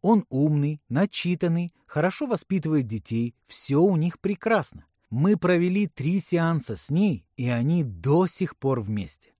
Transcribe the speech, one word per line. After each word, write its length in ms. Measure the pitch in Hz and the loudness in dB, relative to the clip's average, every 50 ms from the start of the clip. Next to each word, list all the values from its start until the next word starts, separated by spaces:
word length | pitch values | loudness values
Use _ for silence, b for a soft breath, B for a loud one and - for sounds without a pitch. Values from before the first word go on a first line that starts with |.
Он 240 | - 185 226 214 - _ | 6 4 4 4 4 _
умный, 520 | - 131 147 156 151 147 143 147 156 147 _ _ | 0 2 2 2 2 2 0 0 -4 -6 _ _
начитанный, 840 | 117 143 196 202 - - - 175 180 - - 175 165 170 175 175 _ _ _ | 0 0 0 0 -2 -4 -2 -2 -2 0 0 0 0 0 -2 -6 _ _ _
хорошо 400 | _ - 151 165 185 185 - 302 | _ -2 0 0 0 -2 -2 -4
воспитывает 600 | 247 233 170 - _ 190 190 143 156 156 151 127 | -4 -4 -4 -2 _ -2 -2 0 0 0 0 0
детей, 500 | 107 113 107 - - 113 113 117 120 - _ _ | -2 -6 -8 -6 -4 -4 -2 -2 -4 -6 _ _
всё 340 | _ - - - - 139 143 | _ -10 -10 -4 0 2 4
у 140 | 170 202 190 | 4 4 4
них 240 | 156 156 175 - - | 2 0 -2 -4 -4
прекрасно. 680 | - 196 208 - - 220 226 202 147 - - - - _ _ _ _ _ | -4 -4 -4 -2 0 0 0 0 0 -4 -12 -18 -20 _ _ _ _ _
Мы 280 | 110 123 147 190 208 | -2 2 4 4 2
провели 500 | 180 - 180 180 170 175 180 185 202 208 | 2 2 2 2 2 2 2 2 0 0
три 320 | 180 _ - 131 151 180 196 | -2 _ -4 -2 -2 0 -2
сеанса 560 | - - - 170 165 165 165 156 - - 110 | -2 0 0 2 2 2 0 -2 -2 -4 -8
с 140 | 90 - - | -8 -6 -2
ней, 360 | 139 170 208 208 151 95 _ _ _ | 0 2 2 2 0 -2 _ _ _
и 100 | - 120 | -4 -2
они 360 | 123 123 117 120 143 170 175 156 | -2 0 0 0 2 2 0 0
до 440 | 123 98 85 82 135 143 170 185 | -2 -6 -6 0 2 4 4 2
сих 300 | 175 - - 190 151 - | 0 0 -4 -4 -6 -6
пор 240 | _ - 135 131 123 | _ -2 -2 0 0
вместе. 520 | 107 104 107 104 95 80 - _ - _ _ _ | -2 -4 -4 -4 -6 -8 -12 _ -20 _ _ _